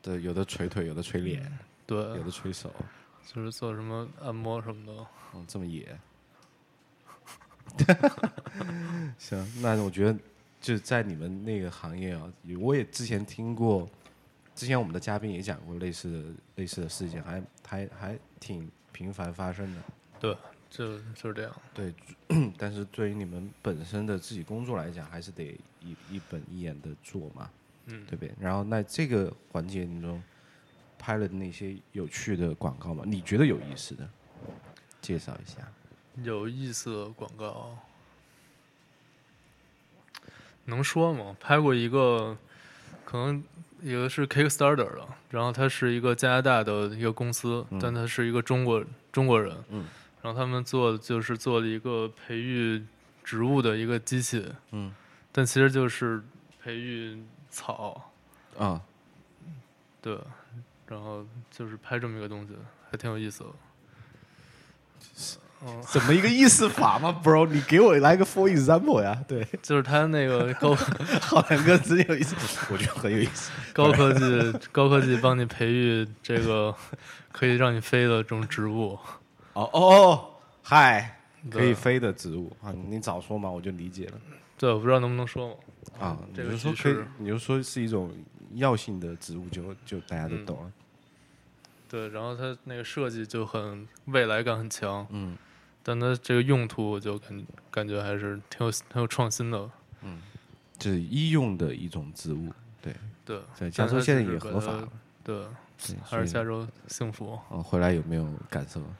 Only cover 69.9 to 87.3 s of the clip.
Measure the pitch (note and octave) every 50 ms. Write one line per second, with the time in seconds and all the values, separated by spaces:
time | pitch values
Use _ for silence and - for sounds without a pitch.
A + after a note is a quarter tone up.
69.9 | C#3+ D3+ D#3 D#3+ D#3 D3+ C#3 C3 B2+ A#2+ A#2+ B2 C3 - - D3 C#3+ C#3 - -
70.9 | - - C#3+ F3 - E3 - - - - - - D#3+ C#3+ D3+ E3+ F3+ F3 C3 -
71.9 | E3+ F3+ E3+ - E3 C3 C#3+ C3+ F3 - B2 - - - - - G2+ F2+ - -
72.9 | - - - G#2 G#2+ A2 - - - - - - - - - - - - D3 D3+
73.9 | - - C#3 C3+ C3 C3 C3 B2+ B2 A#2+ A#2 A#2 A2+ - - - - C#3+ C#3 C#3
74.9 | C#3 C#3 C3 B2+ B2 A2+ A#2+ C3 B2+ B2 B2 A#2 - - A#2+ A2+ A#2+ B2 B2 A#2+
75.9 | A2+ A2+ A2 G#2+ G#2+ - - - A#2+ A#2 A2+ A2+ A2 A2 G#2+ G#2+ G#2 - - -
76.9 | - - - - - - - _ - - C3 B2+ B2 A#2+ C3 B2 A#2 A2+ A2 -
77.9 | - B2 B2 A#2+ A#2 A2 A2 - A2+ A2 A2 G#2+ - - G#2+ G#2+ G#2+ A2+ A2+ G2+
78.9 | G2 - - - - - _ _ _ _ - - - G2+ G#2+ - - E3 F3+ F#3
79.9 | F#3+ G3+ G3 F3+ D#3+ A#2+ - - - - - _ _ _ _ - C#3 D#3 C#3+ B2+
80.9 | A#2 G2+ - - - - _ _ _ _ D#3 B2+ A2 A2 B2 B2 A#2 - - B2
81.9 | B2+ B2+ A#2+ G#2 F#2 - - F2 D#2+ F2 F2 D#2+ D#2 - - G#2 F#2 F#2 F#2 G2
82.9 | G#2+ A2 G#2 A2+ F2 F2+ F2+ - G#2+ G#2+ G2+ F#2+ F2+ F2 E2+ G2 F#2+ F2 E2+ F#2
83.9 | F2+ F#2+ F#2 F#2 G2+ G#2+ - - - - - _ _ - C3 B2 A2+ G#2+ A2 B2
84.9 | C3 B2+ B2 A#2+ B2 B2 B2 A#2 - B2+ B2 A#2 G#2+ - - - - _ - -
85.9 | - - G2+ F2+ D#2+ D#2 F#2 G2 G2 A2+ B2 A#2 A2+ A2+ A#2+ D3+ D#3+ - - C#3+
86.9 | C#3 A2 G#2+ A#2+ C3+ - G#2+ G2+